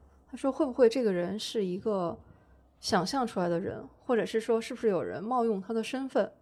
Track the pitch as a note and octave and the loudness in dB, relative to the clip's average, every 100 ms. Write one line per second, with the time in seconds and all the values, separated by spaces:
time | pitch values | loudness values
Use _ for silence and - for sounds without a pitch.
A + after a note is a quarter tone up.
0 | - _ _ B3 C4+ C4 D4 B3 A#3 C4 | -20 _ _ -4 -2 0 0 6 6 6
1 | A3+ F3+ F3 G#3 - A#3 F#3+ F#3 A3 G3 | 2 0 -2 -4 -4 -4 -4 -4 -2 -2
2 | E3+ - - - _ - _ _ - G#3 | -2 -6 -16 -20 _ -20 _ _ 0 2
3 | G3 C#4 A#3 - F3 E3+ F#3+ - C4 - | 2 0 -2 0 0 0 -2 -8 -12 -16
4 | - A#3 E3+ A3+ A3 A3+ A3 A#3+ A3+ F3+ | 0 0 2 -2 0 0 0 -2 0 0
5 | F#2+ G#2 G#3 B3+ A#3 G3 G3 A3+ G#3+ C4 | -2 -6 -2 0 2 0 -2 -4 -4 -6
6 | C4+ C4 G3 - | -2 0 0 -4